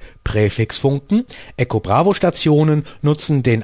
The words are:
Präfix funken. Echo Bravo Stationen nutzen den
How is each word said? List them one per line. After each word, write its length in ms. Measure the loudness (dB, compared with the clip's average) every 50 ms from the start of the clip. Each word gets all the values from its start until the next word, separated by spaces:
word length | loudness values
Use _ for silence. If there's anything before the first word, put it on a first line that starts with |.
| -14 -18 -20 -10 _
Präfix 560 | -4 0 0 0 0 0 -2 -4 -4 -4 -2
funken. 460 | 0 0 0 0 -2 0 0 0 0 -2 -12 -20 -20 -18 -4
Echo 260 | -4 -4 -2 -2 -4
Bravo 340 | -2 0 2 2 2 2 2
Stationen 720 | 2 0 0 0 2 2 2 4 4 4 2 2 0 -2 -6 -12 -4 0
nutzen 400 | 0 0 0 0 0 0 0 2
den 200 | 2 0 0